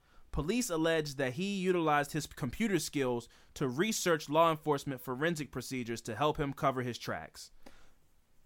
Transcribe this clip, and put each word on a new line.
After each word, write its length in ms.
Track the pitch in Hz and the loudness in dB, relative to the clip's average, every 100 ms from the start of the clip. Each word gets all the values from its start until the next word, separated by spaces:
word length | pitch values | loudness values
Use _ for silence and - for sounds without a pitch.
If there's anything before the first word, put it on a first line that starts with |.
| _ - - | _ -20 -8
Police 380 | 160 147 240 240 | -4 0 0 0
allege 460 | 165 160 165 147 139 | 2 2 2 0 -2
that 180 | 131 | -2
he 220 | 123 196 196 | -2 -2 0
utilized 580 | 180 180 156 147 139 | 2 2 4 2 2
his 120 | 156 - | -2 -6
computer 540 | - 131 - 220 175 | -6 -6 -2 0 2
skills 480 | - 143 127 120 - - - - | 0 0 0 0 -4 -16 -18 -4
to 120 | 139 | -2
research 640 | 127 214 214 180 160 - | 0 0 2 2 2 4
law 200 | 151 165 | 6 6
enforcement 500 | 156 151 139 - 127 | 4 2 0 0 -6
forensic 500 | - 127 165 156 131 | -6 0 0 0 -4
procedures 500 | 131 - 131 117 113 | -8 -6 -6 -4 -6
to 140 | - 107 | -6 0
help 220 | 147 147 | 0 2
him 140 | 143 | -2
cover 280 | 135 143 131 | 0 0 0
his 140 | 123 113 | -2 -4
tracks. 540 | - 92 76 - - - - - - - _ _ _ - | -6 -6 -8 -14 -18 -18 -20 -18 -20 -20 _ _ _ -20